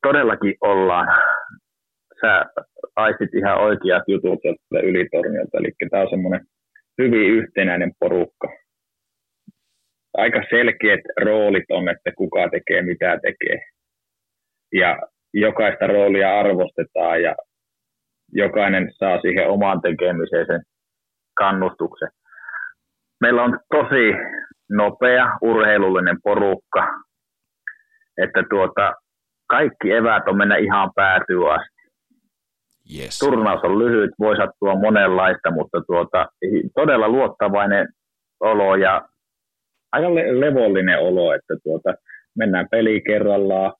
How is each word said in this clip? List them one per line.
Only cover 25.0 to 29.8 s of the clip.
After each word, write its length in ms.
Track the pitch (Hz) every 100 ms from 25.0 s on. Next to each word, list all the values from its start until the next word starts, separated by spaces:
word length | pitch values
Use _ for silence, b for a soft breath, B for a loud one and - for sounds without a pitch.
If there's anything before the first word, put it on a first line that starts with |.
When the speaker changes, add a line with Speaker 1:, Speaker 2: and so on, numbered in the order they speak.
| 127 123 123 117
Speaker 1:
urheilullinen 760 | 113 113 107 104 98 95 90 85
porukka, 680 | - 101 101 95 _ 92 - - - _ _ _ _ _ - B B B B -
että 200 | 92 - 90
tuota, 420 | 101 92 - 101 69 _ _ _ _ _
kaikki 440 | 127 151 -